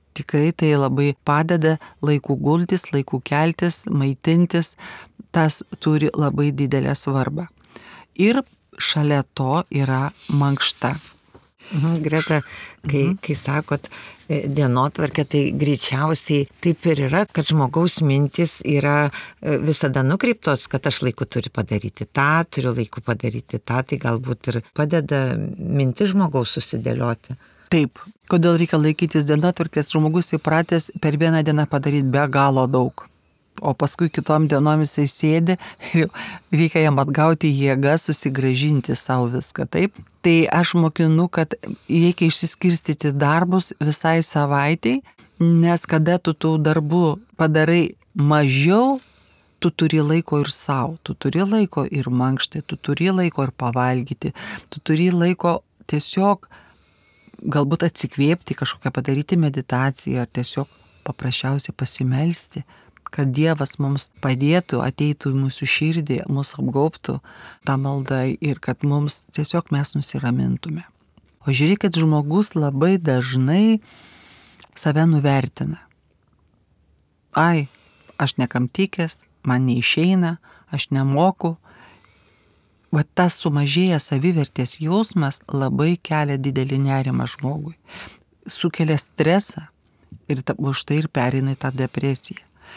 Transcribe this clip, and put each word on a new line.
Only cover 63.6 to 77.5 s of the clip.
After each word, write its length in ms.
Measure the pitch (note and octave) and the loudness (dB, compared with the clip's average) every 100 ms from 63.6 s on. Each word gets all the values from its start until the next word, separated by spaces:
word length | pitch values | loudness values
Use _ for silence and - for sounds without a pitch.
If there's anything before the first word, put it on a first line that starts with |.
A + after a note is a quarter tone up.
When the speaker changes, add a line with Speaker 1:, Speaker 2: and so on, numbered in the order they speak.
| - - | -2 -2
Speaker 1:
mums 300 | C#3 C#3 - _ | -2 -2 -6 _
padėtų, 560 | C#3 B2+ C#3+ F3 - B2 | -4 0 2 2 0 -2
ateitų 520 | B2 - D3 D3 C#3 | -2 -2 -2 -2 -2
į 60 | C3+ | -2
mūsų 240 | C3+ - C#3 | -2 -2 -2
širdį, 480 | - D#3 E3 D3 C3 - | 0 0 -2 -2 -4 -2
mus 220 | C#3 C#3+ - | -4 -4 -4
apgaubtų 640 | C3 C3+ D#3+ - - C3+ - - - - - | -2 0 0 -2 -8 -8 -10 -20 -20 -8 -2
tą 100 | C3+ | -2
maldą 460 | C3+ C#3 C3+ C3 C3 | -2 -4 -2 -2 -2
ir 260 | - D3+ C3 | -2 -4 -4
kad 180 | - - | -6 -4
mums 400 | D3 C#3+ D3 - - - | 0 0 0 -4 -8 -6
tiesiog 340 | D3+ E3+ - | -2 -2 -2
mes 200 | C#3+ C#3+ | -2 -2
nusiramintume. 920 | C#3+ - C#3 B2+ B2+ B2+ F#3 E3 D#3+ - _ _ _ _ _ | -4 -6 -4 -2 -2 -2 -4 -6 -10 -12 _ _ _ _ _
O 80 | C#3+ | -2
žiūrėkit, 420 | C3 D#3 G3+ G3 E3 | 2 2 2 0 2
žmogus 540 | D#3+ D3+ D3 F3+ G#3 E3 | 2 2 2 0 0 0
labai 400 | C#3+ C#3 E3+ F#3+ | 0 2 2 2
dažnai 840 | D#3 B2+ B2+ C3 C3 F#3 A3 A3 - - - - - - - - - | 2 0 0 0 2 4 4 2 -2 -20 -20 -20 -20 -20 -20 -20 -16
save 300 | - D#3 D3 E3 | -4 0 2 4
nuvertina. 720 | D3+ C#3 C#3 B2+ - C#3+ D#3+ _ _ _ _ _ _ _ _ _ _ _ _ _ _ _ - | 4 2 2 -2 -6 -8 -8 _ _ _ _ _ _ _ _ _ _ _ _ _ _ _ 2
"Ai, 320 | E3 | 4